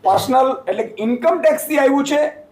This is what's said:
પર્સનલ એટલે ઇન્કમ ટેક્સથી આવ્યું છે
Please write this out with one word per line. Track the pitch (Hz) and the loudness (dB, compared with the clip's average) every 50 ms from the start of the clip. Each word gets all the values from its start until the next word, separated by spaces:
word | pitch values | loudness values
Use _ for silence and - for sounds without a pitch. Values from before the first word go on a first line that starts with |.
પર્સનલ | - 190 196 190 - 262 254 262 262 262 254 - - - | 0 0 0 0 0 0 2 2 2 2 -2 -4 -6 -6
એટલે | 190 220 220 214 - - | -4 -4 -6 -8 -6 -6
ઇન્કમ | 214 226 247 247 - 330 349 339 | -2 -2 -2 0 0 0 0 2
ટેક્સથી | 320 311 302 311 - - 302 285 | 2 2 2 0 -4 -2 0 2
આવ્યું | 277 262 277 277 277 | 2 2 2 2 0
છે | 277 294 294 302 302 - - - _ | 0 0 0 0 -2 -4 -10 -20 _